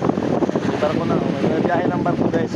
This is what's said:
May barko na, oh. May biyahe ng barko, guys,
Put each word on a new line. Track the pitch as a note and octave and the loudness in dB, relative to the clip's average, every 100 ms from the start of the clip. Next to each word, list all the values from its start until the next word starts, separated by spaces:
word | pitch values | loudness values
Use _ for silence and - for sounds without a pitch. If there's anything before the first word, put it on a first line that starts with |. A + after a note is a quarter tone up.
| - - - - - - - | 0 0 0 0 0 0 -2
May | - | 0
barko | - - - | 0 0 0
na, | |
oh. | - - | 0 0
May | - - D#3+ | 0 0 0
biyahe | F3 F3 F3+ | 2 2 0
ng | F3 | 0
barko, | E3+ - - | 0 0 0
guys, | E3 D#3 | 0 0